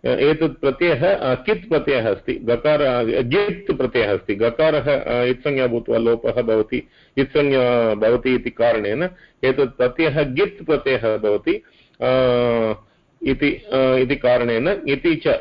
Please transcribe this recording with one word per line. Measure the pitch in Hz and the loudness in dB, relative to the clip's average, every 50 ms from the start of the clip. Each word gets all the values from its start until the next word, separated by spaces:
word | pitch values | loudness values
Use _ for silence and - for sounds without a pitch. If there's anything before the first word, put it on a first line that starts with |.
| - | -2
एतत् | 123 127 - 135 147 160 151 160 156 127 - | -2 0 2 2 2 2 2 0 -4 -4 -2
प्रत्ययः, | - 139 131 - 175 175 156 123 151 190 196 | -2 -2 0 0 0 0 0 2 2 0 0
अ, | - - 131 127 | 0 0 -2 -2
कित् | 120 - - 214 170 - - | -2 -2 -4 -4 -4 -2 -2
प्रत्ययः | 165 147 - - 139 123 110 113 | -2 -2 0 0 -2 0 0 -2
अस्ति, | 98 - - - 127 | -2 -2 -4 -8 -8
गकार, | - - 110 120 117 - 151 151 147 147 131 123 120 117 | -6 -2 -2 -2 0 2 0 2 2 2 0 0 0 -2
गित् | 113 113 - 127 120 139 202 202 208 170 - - - 170 | 0 -2 -2 -2 0 0 0 0 -2 -4 -6 -4 -6 -2
प्रत्ययः | 127 131 120 - 123 110 101 101 | -2 -2 -2 0 0 0 0 0
अस्ति। | 92 - - 104 | -2 -2 -6 -2
गकारः, | 98 110 120 117 - 156 160 151 147 123 147 143 131 | 0 0 -2 0 2 0 2 2 0 0 0 -2 -2
अ, | - - 120 120 123 | -2 -2 -2 0 0
इत्संज्ञा | 123 127 127 - 151 143 135 131 | 0 -2 -2 -2 -2 -2 0 0
भूत्वा | 123 117 120 113 - 117 | 0 -2 -4 -2 -2 -2
लोपः | 113 117 113 117 117 - 120 104 123 | 0 2 2 0 2 0 -2 -2 0
भवति, | 117 113 110 110 107 - 127 123 - _ _ _ _ _ _ | 0 2 2 0 0 0 -4 -6 -6 _ _ _ _ _ _
इत्संज्ञा | 139 139 131 - 151 143 143 135 131 123 123 123 120 117 113 107 | -2 -2 0 0 0 2 2 2 2 2 2 2 2 2 2 0
भवति | 104 110 110 120 123 127 135 127 | 2 2 2 2 2 2 0 0
इति | 120 - 123 | 0 -2 -6
कारणेन | - - 117 120 117 110 104 101 107 135 175 180 180 - - _ _ _ - | -2 0 2 2 2 2 0 -2 -2 -2 -4 -6 -6 -14 -20 _ _ _ 0
एतत् | 131 131 139 139 123 - | 0 2 2 0 -2 0
प्रत्ययः | - 123 123 - - 165 156 135 160 147 | -2 -2 -2 0 0 0 0 2 0 -2
गित् | 131 127 151 202 - - - 160 | 0 0 -2 -2 -2 -4 -12 -2
प्रत्ययः | 156 156 131 - 139 131 113 113 113 110 | 0 0 0 2 -2 -2 0 0 0 -2
भवति, | 101 107 107 104 101 - 165 - - - _ _ _ _ _ _ _ | 0 0 0 0 0 0 -2 -4 -4 -6 _ _ _ _ _ _ _
अ, | - 127 127 131 127 127 123 120 120 120 117 117 113 110 107 - - _ _ _ _ _ _ _ - | 0 0 2 2 2 2 2 2 2 2 2 0 0 -2 -2 -6 -10 _ _ _ _ _ _ _ -4
इति, | 135 131 117 147 143 | -4 -2 0 0 -2
अ, | - - - - 123 135 131 131 131 | -2 -4 -8 -4 0 2 2 2 4
इति | 131 131 123 143 | 2 2 0 -2
कारणेन | 123 - 123 123 123 120 120 117 113 127 170 | 0 2 2 2 2 2 0 0 0 0 -2
गिति | 202 196 320 151 135 135 - 170 160 | -2 -2 -2 -4 -4 0 0 0 0
च | 147 - 160 127 110 | 0 0 0 0 0